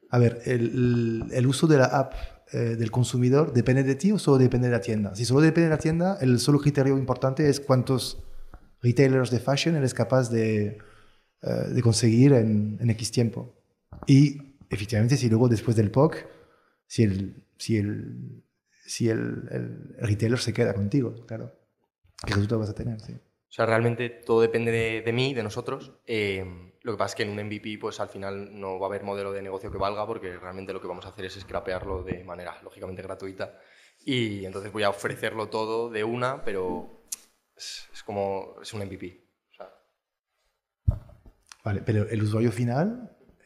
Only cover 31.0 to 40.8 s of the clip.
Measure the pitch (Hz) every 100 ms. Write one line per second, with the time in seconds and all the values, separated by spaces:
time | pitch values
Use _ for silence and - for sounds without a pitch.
31 | 95 98 92 98 92 95 - 92 98 92
32 | 92 90 92 87 87 - 95 104 95 92
33 | 92 95 95 92 98 - _ _ _ _
34 | - 123 113 101 95 95 101 104 101 -
35 | 120 - 113 107 107 110 110 113 120 110
36 | 107 123 123 139 - 98 92 90 - -
37 | - - _ _ _ - - - - -
38 | - 101 98 98 - - - 107 95 95
39 | 90 - _ _ _ - 95 _ _ _
40 | _ _ _ _ _ _ _ _